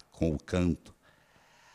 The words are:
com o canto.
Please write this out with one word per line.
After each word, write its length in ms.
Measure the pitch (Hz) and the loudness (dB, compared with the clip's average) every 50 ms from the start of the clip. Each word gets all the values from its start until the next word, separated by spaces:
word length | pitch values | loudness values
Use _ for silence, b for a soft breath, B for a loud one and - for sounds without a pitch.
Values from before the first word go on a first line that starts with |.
| - _ | -20 _
com 200 | - - - 82 | -6 -2 -2 -2
o 60 | 76 | -2
canto. 580 | 71 - - - 90 90 87 80 - - - - b b b b b b b b b b b b b b b | -4 -4 -2 0 2 2 2 0 -2 -6 -18 -20 b b b b b b b b b b b b b b b